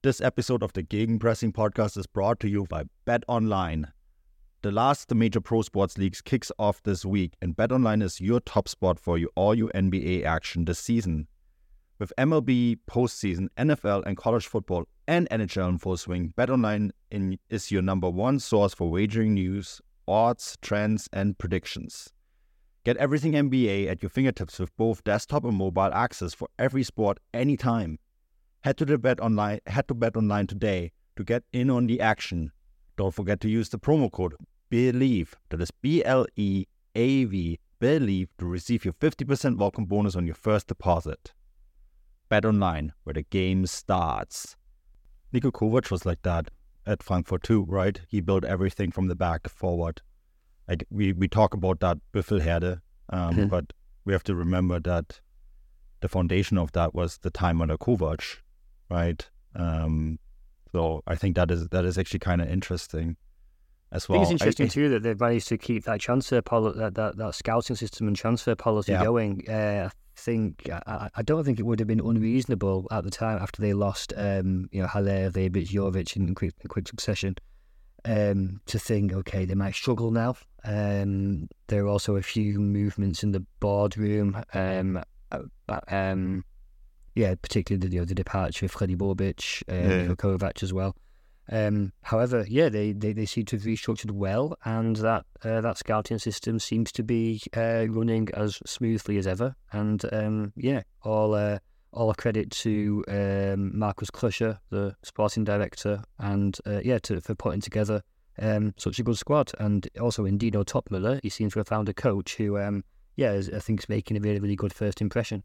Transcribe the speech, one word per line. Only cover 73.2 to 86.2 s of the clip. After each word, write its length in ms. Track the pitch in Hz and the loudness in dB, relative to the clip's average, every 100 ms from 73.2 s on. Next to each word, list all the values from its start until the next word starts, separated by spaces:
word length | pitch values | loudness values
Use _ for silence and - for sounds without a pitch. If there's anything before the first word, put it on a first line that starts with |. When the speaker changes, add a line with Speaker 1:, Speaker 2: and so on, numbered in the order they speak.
| 113 107 | -2 -2
Speaker 2:
after 220 | 95 - | -6 -2
they 100 | 107 | 0
lost, 400 | 101 101 95 - 101 | 2 0 -2 -8 -4
um, 520 | 101 98 95 92 92 | 0 0 0 0 -2
you 120 | 98 | -4
know, 40 | 92 | -2
Haller, 440 | 104 98 98 95 | 0 0 2 0
Rebic, 380 | 92 92 95 90 | 0 0 0 0
Jovic 460 | 101 98 92 85 | 0 0 -2 -2
in 200 | 98 90 | -2 -2
quick, 180 | 95 90 - | 0 -4 -6
in 80 | - | -8
quick 180 | - 95 | -6 -6
succession, 500 | - - 101 98 95 - - _ - - - | -6 -4 -2 -2 -6 -12 -20 _ -20 -20 -10
um, 560 | - 107 104 98 95 98 - | -2 2 2 2 0 -4 -6
to 120 | 107 | -6
think, 340 | - 107 101 | 0 0 2
okay, 320 | 92 90 95 | -2 -4 -4
they 100 | 92 | 0
might 200 | 95 98 | 0 -2
struggle 360 | 92 - 113 117 | -2 -2 0 0
now. 260 | 117 117 123 - - | 2 0 -4 -12 -14
Um, 840 | 110 104 104 101 98 98 98 90 80 - - | -4 -2 0 0 0 0 0 -2 -6 -14 -2
there 160 | 104 | 0
are 40 | 101 | 2
also 280 | 101 - 98 | 0 2 -2
a 60 | |
few 380 | 92 110 104 101 | 0 0 0 2
movements 640 | 101 101 101 - 98 85 | 0 2 0 0 -2 0
in 100 | 104 | 0
the 120 | 98 92 - | -2 -4 -4
boardroom, 800 | 104 101 104 107 104 104 101 101 - | 0 2 0 0 0 2 0 -2 -6
um, 500 | 98 95 95 95 92 - - - | -2 -2 0 -2 -2 -6 -20 -10
uh, 60 | - - - - | -10 -10 -14 -8
uh, 120 | 104 - | -8 -2
um, 560 | 98 95 95 | -2 0 0